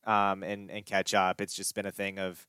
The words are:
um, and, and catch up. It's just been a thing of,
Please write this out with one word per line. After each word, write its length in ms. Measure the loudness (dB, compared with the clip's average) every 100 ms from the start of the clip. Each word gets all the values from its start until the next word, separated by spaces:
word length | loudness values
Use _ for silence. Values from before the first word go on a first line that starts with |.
um, 380 | 2 4 4 2
and, 280 | -4 -6 -8
and 140 | -12
catch 300 | -2 0 2
up. 260 | 4 4 2
It's 140 | -4
just 200 | -6 -6
been 120 | -4 -6
a 60 |
thing 260 | -4 -4 -4
of, 260 | -6 -8